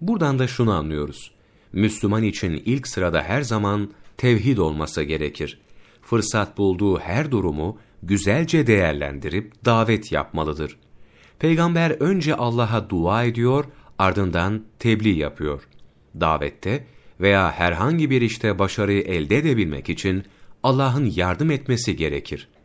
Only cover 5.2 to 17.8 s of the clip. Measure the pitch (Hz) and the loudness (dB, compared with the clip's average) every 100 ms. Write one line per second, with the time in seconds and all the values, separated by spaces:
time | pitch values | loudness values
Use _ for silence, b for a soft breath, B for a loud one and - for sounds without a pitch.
5.2 | 73 - 73 - b b b b - 113 | -4 -6 -8 -10 b b b b -2 0
6.2 | 107 110 98 - 101 90 101 87 - 107 | 2 -2 -2 0 0 2 2 0 -2 -2
7.2 | 151 117 90 76 82 113 B B 87 101 | 0 0 0 -2 -4 -6 B B -2 0
8.2 | - 151 165 165 127 104 85 73 71 71 | 2 0 2 2 4 4 4 0 -6 -6
9.2 | 71 87 - - 123 113 113 107 - 76 | -6 -6 -6 -2 2 2 2 0 0 -4
10.2 | 71 80 76 76 73 - _ b b b | -2 -4 -4 -4 -8 -10 _ b b b
11.2 | b - 160 165 170 170 165 - 175 196 | b -2 2 2 2 2 0 2 0 2
12.2 | 147 - 120 117 110 113 - 90 85 110 | 0 0 0 0 0 0 0 0 2 2
13.2 | 120 117 120 139 143 B B - 95 92 | 0 0 2 0 -2 B B 0 2 2
14.2 | 95 85 92 107 - - 117 110 107 85 | 0 0 0 -2 -8 -4 0 2 2 2
15.2 | 71 - 76 71 - - - _ _ 78 | -2 -4 -6 -6 -10 -20 -20 _ _ -2
16.2 | 82 76 71 - 92 139 b b b - | 0 2 -2 -6 -4 -4 b b b 0
17.2 | 95 98 90 76 87 85 | 4 4 2 0 0 0